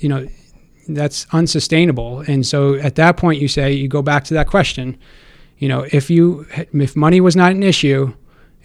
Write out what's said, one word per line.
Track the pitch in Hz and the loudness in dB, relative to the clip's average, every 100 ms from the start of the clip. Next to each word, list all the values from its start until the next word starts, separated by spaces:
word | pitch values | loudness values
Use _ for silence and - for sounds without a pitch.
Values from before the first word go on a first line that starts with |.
you | 147 | -4
know, | 139 131 - _ _ _ _ - | -4 -6 -16 _ _ _ _ -10
that's | 147 147 - - | -6 -4 -6 -4
unsustainable. | 165 170 - - 160 175 127 117 127 | -2 0 -2 -2 2 2 0 -6 -8
And | - 139 123 | -4 -2 0
so | 143 139 139 | 0 0 0
at | 143 147 | -2 2
that | 165 170 | 2 2
point | 175 151 | 0 0
you | 143 | -2
say, | 147 139 | -2 -2
you | 139 135 | -2 -2
go | 147 | -4
back | 143 147 135 | -2 -2 -2
to | |
that | 160 156 | -2 0
question, | 196 - - 127 127 - - _ - - _ | 2 0 -4 -8 -10 -16 -20 _ -20 -20 _
you | 139 | -4
know, | 131 135 | -4 0
if | 147 135 | 0 2
you, | 170 175 151 156 - 165 | 4 4 2 -6 -10 -6
if | 143 135 151 | -2 -2 2
money | 156 180 | 4 4
was | 180 175 | 4 4
not | 180 | 4
an | 190 | 2
issue | 196 - 147 135 135 - _ _ _ _ | 0 2 0 0 -2 -6 _ _ _ _